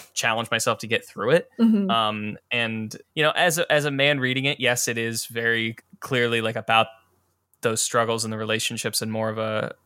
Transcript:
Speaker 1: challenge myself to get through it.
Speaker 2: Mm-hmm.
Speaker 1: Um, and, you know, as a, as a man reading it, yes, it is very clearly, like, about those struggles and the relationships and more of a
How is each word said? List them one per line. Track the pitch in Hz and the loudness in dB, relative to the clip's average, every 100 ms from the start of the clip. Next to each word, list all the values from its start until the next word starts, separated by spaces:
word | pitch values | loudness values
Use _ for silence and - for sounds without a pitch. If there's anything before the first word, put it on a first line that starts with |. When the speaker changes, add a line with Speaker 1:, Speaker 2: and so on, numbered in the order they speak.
| - | -10
Speaker 1:
challenge | - 120 113 113 | -2 0 0 0
myself | 113 120 110 | -2 0 -2
to | 110 | 0
get | 113 - | -4 -4
through | - 104 | -4 2
it. | 160 - - | 2 2 2
Speaker 2:
Mm-hmm. | 226 220 190 | 4 4 2
Speaker 1:
Um, | 117 107 107 107 - - | 2 0 -2 -6 -10 -6
and, | 120 117 110 110 - - | -2 -2 -2 -6 -10 -10
you | - | 0
know, | 151 | 0
as | - 175 160 | 2 2 2
a, | - | 2
as | 151 147 | 2 2
a | |
man | 139 139 147 | 2 2 2
reading | 127 127 | 0 0
it, | 135 147 | -2 0
yes, | 123 120 - | 0 0 0
it | 117 | -2
is | 113 113 | -2 -4
very | - 113 117 113 113 117 - - | -6 -4 0 0 -2 -6 -14 -16
clearly, | - 131 120 117 | -4 0 2 2
like, | 110 113 | 0 -2
about | - 113 113 - _ _ _ _ _ _ | 2 4 4 -2 _ _ _ _ _ _
those | 117 110 | -2 0
struggles | - 120 113 113 | 0 2 2 0
and | 110 | -4
the | 110 | -6
relationships | 110 110 - 113 113 - | -2 -2 -2 -4 -4 -4
and | 113 | -4
more | 110 110 | -4 -4
of | 110 | -4
a | 110 107 - - | -4 -2 -4 -8